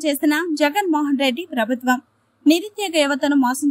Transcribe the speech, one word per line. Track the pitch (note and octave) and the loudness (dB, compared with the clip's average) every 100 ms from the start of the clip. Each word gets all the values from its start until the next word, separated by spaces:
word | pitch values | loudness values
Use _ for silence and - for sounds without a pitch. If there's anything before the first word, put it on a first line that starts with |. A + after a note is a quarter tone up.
| D4+ | 0
చేసిన | C#4+ D4+ D4+ F4 | 0 0 0 -2
జగన్మోహన్ | D4 D4 D4+ F#4+ D4+ D4 C4+ | 0 0 0 0 0 0 0
రెడ్డి | C4+ B3+ F4+ | 0 -2 -4
ప్రభుత్వం. | C4+ A3 B3 B3+ B3+ - _ _ _ D4 | -4 -2 -2 0 -2 -4 _ _ _ 2
నిరుద్యోగ | E4+ G#4 - F#4+ E4 | 2 0 -8 -2 0
యువతను | C#4 C#4 D4 C#4+ | 0 0 0 2
మోసం | B3 C4 C#4+ | 2 0 -2